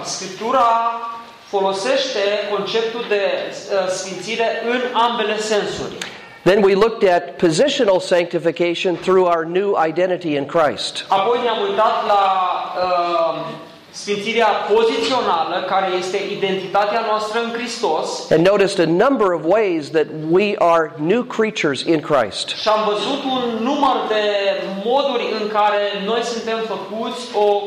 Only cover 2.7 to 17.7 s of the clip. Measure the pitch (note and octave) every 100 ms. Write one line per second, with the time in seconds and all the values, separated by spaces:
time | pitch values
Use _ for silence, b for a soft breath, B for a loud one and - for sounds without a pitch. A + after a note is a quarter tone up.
2.7 | A3+ A3+ A#3 A3+ G#3 F#3+ E3+ - - -
3.7 | G3 F#3 F#3 F#3+ F3+ F#3 A3+ A3+ G3 A3+
4.7 | B3 A#3+ A3 A#3 G#3+ G#3+ G#3+ G#3+ G#3+ F#3
5.7 | - - - B B B B - G#3 G3
6.7 | G3 A3+ A3+ G3+ F3 - - F3+ D#3 C#4+
7.7 | C4+ A3 F#3 - F3 E3+ F3 D#3 D#3 F3
8.7 | E3 F#3+ E3+ - F#3 F3+ E3+ D#3+ F3 G3+
9.7 | G3+ D#3+ D#3 F3+ F3 F3 D3 C#3 E3+ D3+
10.7 | G2+ - - - G3 G3+ A#3+ A#3+ G#3 G3+
11.7 | G3 A3+ A#3 A3 G3+ G3 F#3+ F#3 F3+ -
12.7 | F#3 F#3 F3+ F3 E3+ E3 D#3 - D3+ -
13.7 | - - - - G3+ G#3 A3+ G#3+ G3 -
14.7 | G#3+ A3+ A#3 A3+ B3+ G#3 F3 D#3+ F3+ F#3
15.7 | F#3+ F#3+ F3+ F3+ G3+ - G3+ G3 F#3 F3
16.7 | G3+ G#3 A#3 G#3 G#3+ G#3+ A3 A#3 A#3 A#3+